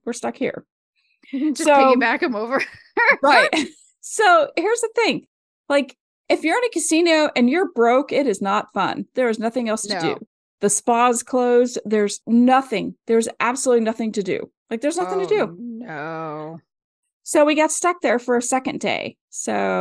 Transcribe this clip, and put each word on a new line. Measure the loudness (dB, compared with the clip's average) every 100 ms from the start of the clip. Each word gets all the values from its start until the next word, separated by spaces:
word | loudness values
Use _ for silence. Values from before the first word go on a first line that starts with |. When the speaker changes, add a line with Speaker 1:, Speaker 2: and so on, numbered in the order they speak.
Speaker 1:
we're | -10
stuck | -8 -8 -6
here." | -6 -6 -16 _ _ _ _ _
Speaker 2:
<laughs> | _
Just | -4 -4 -2
Speaker 1:
So | 2
Speaker 2:
piggyback | 4 6 4 2 0
him | -2 -4
over. | -4 -4 -4 -12 _ -2
<laughs> | 2 2
Speaker 1:
Right. | 4 4 4
<laughs> | 0 -6 -10 _ _
So | -10 0 4 4 2 -2
here's | -2 -2
the | -2 0
thing. | 0 -2 -6 _ _ _ -2
Like, | -2 -2 -8 _ _ -2
if | -2
you're | 0 0
in |
a | 0
casino | -2 0 2 4 2 2 2
and | 2
you're | 2 -2
broke, | 2 2 2 2
it | -2 0
is | -2
not | -2 -2 -4
fun. | -4 -2 -4 -8
There | -2 -2
is | -2
nothing | -4 -4 -4
else | -4
to | -4
Speaker 2:
No. | -4
Speaker 1:
do. | -4 -6 -10 _ _ -4
The | -2
spa's | 0 0 2 2 0
closed. | -2 0 4 4 2 -2
There's | -2 0 0 -4 0
nothing. | 4 6 4 2 -4 -6 -10 0
There's | 0 0 -2
absolutely | -4 -2 2 2
nothing | 2 -4 -4
to | -4
do. | -4 -4 -6 _ -12
Like, | -6
there's | -4 -2
nothing | -4 -4
to | 0
Speaker 2:
Oh, |
Speaker 1:
do. | 0 -2 -6
Speaker 2:
no. | -14 -14 -12 -10 -8 -8 -8 -10 -12 -14 _ _ _ _ _ _
Speaker 1:
So | -2 2
we | 4 4
got | 2
stuck | 0 -2 0
there | 0 0
for | 0 -2
a |
second | 0 -2 -2 -6
day. | -4 -4 -6 -12 _
So, | -12 -6 -2 -2 -2